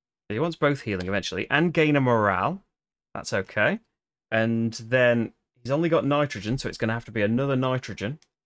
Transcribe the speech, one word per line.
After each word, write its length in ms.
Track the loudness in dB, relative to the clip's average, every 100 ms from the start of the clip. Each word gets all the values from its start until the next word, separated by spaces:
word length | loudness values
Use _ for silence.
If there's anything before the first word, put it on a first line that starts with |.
| _ _ -8
He 100 | -4
wants 180 | -2 0
both 260 | 0 0
healing 240 | -4 -4 -2
eventually 400 | -4 -4 -6 -2
and 240 | 0 0
gain 220 | 2 2 4
a 40 |
morale. 600 | 4 4 4 2 0 -4 _ _ _ _ _
That's 180 | -12 -4
okay. 480 | -4 -4 0 0 0 _ _ _ _ -4
And 420 | 0 0 0 -2
then 640 | -4 -2 2 4 4 0 _ _ _
he's 80 | -4
only 180 | 0 2
got 160 | 2
nitrogen, 540 | 2 2 0 -2 -4 -4
so 100 | -4
it's 100 | -4
gonna 140 | -2
have 120 | -2
to 80 | -4
be 100 | -2
another 340 | 2 2 2 0
nitrogen 640 | 0 -2 -4 -8 -6 -8 _ _